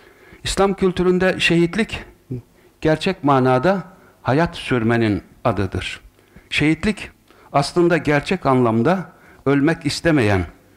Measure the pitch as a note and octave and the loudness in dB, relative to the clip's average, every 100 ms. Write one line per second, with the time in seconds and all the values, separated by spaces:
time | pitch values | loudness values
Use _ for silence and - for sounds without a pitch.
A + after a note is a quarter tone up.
0 | - _ - - - - G3 F#3 F#3+ F3+ | -20 _ -20 -14 -6 0 0 0 -2 0
1 | F3+ F3+ F#3 - - E3+ E3+ G3 G#3+ - | 0 2 0 0 0 2 0 -2 -4 -6
2 | - - - B2 - _ _ - D#3 D#3 | -14 -20 -14 -14 -14 _ _ -4 -2 0
3 | F#3+ F3+ C#3+ C3+ B2+ B2+ E3+ G3 - - | -2 -2 2 2 4 2 2 -2 -4 -18
4 | - _ - C#3 E3+ - - B2+ A2 A#2 | -20 _ -2 0 0 -4 -4 -2 0 2
5 | A2 F#2+ - - B2+ G2+ F#2+ G2 - - | 0 -2 -6 -6 -4 -2 -2 -4 -8 -14
6 | - _ _ - - - D3 D#3+ G#3+ - | -20 _ _ -20 -8 -2 0 0 -2 -6
7 | - _ _ _ - C#3+ D3 F3+ E3+ E3+ | -10 _ _ _ -4 -2 0 2 2 2
8 | C3+ C#3+ - F#3+ C#3+ B2+ A#2+ A2+ A#2+ F#3+ | 0 -2 0 -2 0 2 2 2 0 0
9 | D#3 - - - C3+ C#3 D3 E3 - - | -4 -16 -20 -6 0 2 2 0 -4 -2
10 | E3 D3+ G#2 G2 E2+ - _ | 0 2 2 0 -2 -10 _